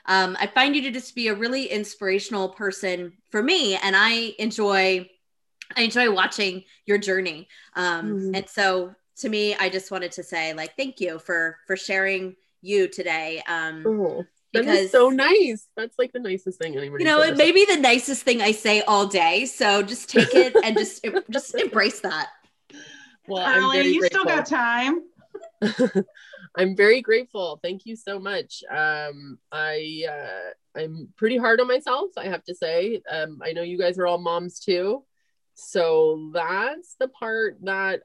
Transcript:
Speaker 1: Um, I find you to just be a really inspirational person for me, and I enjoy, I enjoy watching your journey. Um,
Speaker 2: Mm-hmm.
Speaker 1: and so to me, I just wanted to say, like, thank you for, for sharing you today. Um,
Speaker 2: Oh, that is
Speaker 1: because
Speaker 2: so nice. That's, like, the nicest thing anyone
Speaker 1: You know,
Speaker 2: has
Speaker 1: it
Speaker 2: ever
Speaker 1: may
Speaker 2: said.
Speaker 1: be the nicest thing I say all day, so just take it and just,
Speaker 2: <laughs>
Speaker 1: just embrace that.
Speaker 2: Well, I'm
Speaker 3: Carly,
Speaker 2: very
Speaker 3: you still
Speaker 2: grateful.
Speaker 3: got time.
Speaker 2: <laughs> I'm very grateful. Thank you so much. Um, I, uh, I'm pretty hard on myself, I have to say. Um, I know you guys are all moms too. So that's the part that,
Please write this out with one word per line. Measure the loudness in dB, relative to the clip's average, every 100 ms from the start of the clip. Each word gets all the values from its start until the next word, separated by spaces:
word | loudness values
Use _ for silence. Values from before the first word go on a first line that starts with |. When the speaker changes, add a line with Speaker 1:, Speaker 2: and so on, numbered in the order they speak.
Speaker 1:
Um, | 0 2 2 0
I | 0
find | 2 2 2
you |
to | -2
just | -6 -10
be | -6 -4
a |
really | -2 -2 -4 -4
inspirational | -6 -6 -6 -2 -2 -2 -4 -4
person | -4 -6 -4 -6 -6 -8 -16 _
for | -4
me, | 0 2 2 0
and | 2 4
I | 4 2 -2 -4
enjoy, | -6 -2 2 4 2 0 -4 _ _ _ _ _ -10
I | -2
enjoy | 0 2 2
watching | 2 0 0 -4 -6 -14 _
your | -2 -2
journey. | 0 -2 -2 -8 -16 -20 -14
Um, | -4 -2 -2 -4
Speaker 2:
Mm-hmm. | -4 -4
Speaker 1:
and | -6 -6
so | -2 0 0 -4 -12 _ -10
to | -4
me, | -2 -2
I | 0 -2
just | -2 -6
wanted | -8 -8
to | -10
say, | -8 -6 -6
like, | -6 -10 -8
thank | -8 -6
you | -6 -6
for, | -4 -2 -2 -6 -6
for | -6
sharing | -2 -2 0 -2 -6 -12 _ _
you | -2 2 2
today. | -2 -4 -4 -4 -8 -6
Um, | -4 -4 -4 -2
Speaker 2:
Oh, | 0 -2 -4 -10 _ _
that | -2
is |
Speaker 1:
because | 2 2 4
Speaker 2:
so | 6 6
nice. | 6 4 6 4 0 -10 -10
That's, | -8 -4
like, | -4
the | -4
nicest | -6 -6 -6 -6
thing | -6
anyone | -6 -6 -2
Speaker 1:
You |
know, | 2 4
Speaker 2:
has |
Speaker 1:
it | 4
Speaker 2:
ever | 6
Speaker 1:
may | 6
Speaker 2:
said. |
Speaker 1:
be | 6 6
the | 4
nicest | 4 4 2 -2
thing | 0 2
I | 2
say | 2 2 2
all | 4 4 4
day, | 2 2 2
so | -2 0 2 2
just | 0 -6 0
take | 2 6
it | 6 6 6
and | 4 0
just, | -2 -4 -4 -4
Speaker 2:
<laughs> | -4
Speaker 1:
just | -6 -6
embrace | -4 -2 0 0 -2
that. | -6 -6 -8 -10 _ _ _ -20 -20 -20 -20 _ -10
Speaker 2:
Well, | -4 2
I'm | 2
Speaker 3:
Carly, | 4 2
Speaker 2:
very | 4
Speaker 3:
you | 4 2
still | 2
Speaker 2:
grateful. | 2 0
Speaker 3:
got | 0
time. | 0 0 0 0 -2 -4 _ _ -20 -20 _
Speaker 2:
<laughs> | -4 0 0 2 -2 -10 -20 -20 -12 -2
I'm | 0 4
very | 6 6
grateful. | 4 0 0 -6 -8 -6
Thank | -8 -10
you | -12 -14
so | -10 -8
much. | -6 -6 -8 -14 -10
Um, | -2 -2 -2 -6 -12 -16 -20 _
I, | -6 -4 -4 -6 -6 -8
uh, | -8 -10 -10 -12 -16 _ -10
I'm | -10 -10 -16 _
pretty | 0 2
hard | 2 2
on | 2
myself, | 0 0 -2 -2 -8
I | -8
have | -8
to | -8
say. | -8 -2 -2 -2 -4 -6
Um, | -8 -8 -8
I | -8
know | -6
you | -6 -2
guys | -2 0
are | -2
all | -2
moms | -2 -4 -6 -8
too. | -2 0 0 -4 -8 _ _ _ _
So | _ -6 0 2 4 4 2 -4
that's | -4 -2 -2 -2 -6 -14 -6
the | -6
part | -4 -6 -2 -2 -4
that, | -4 -2 -2 -4